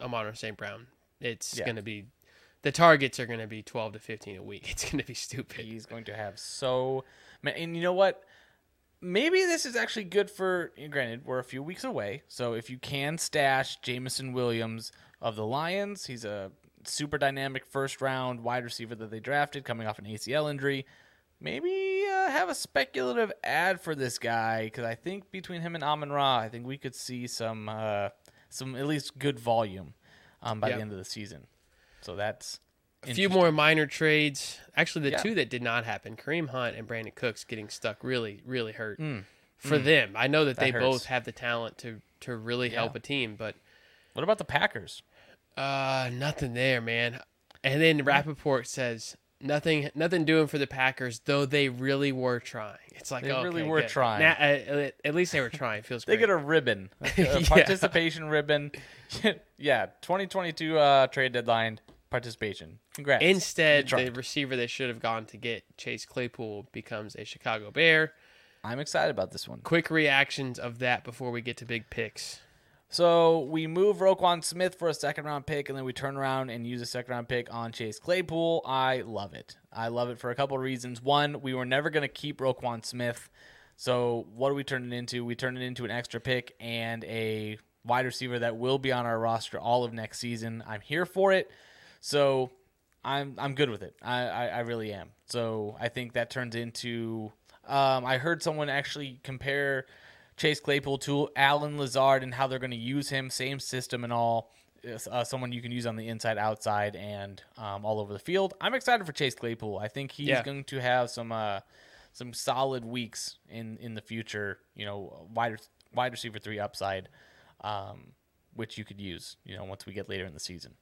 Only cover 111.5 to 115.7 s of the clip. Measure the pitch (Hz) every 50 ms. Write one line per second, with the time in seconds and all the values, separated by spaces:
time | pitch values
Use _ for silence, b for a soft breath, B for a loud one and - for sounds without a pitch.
111.5 | 101 98 - b b b b b b b b b b - 123 123 117 - - 139
112.5 | 123 127 135 135 131 123 113 113 123 123 117 110 - - - - - _ _ -
113.5 | 90 113 113 110 110 - - 117 110 107 - - 113 113 107 - - 107 104 101
114.5 | 95 _ _ _ - - 104 104 101 101 95 69 - 73 82 95 117 117 120 117
115.5 | 110 110 - _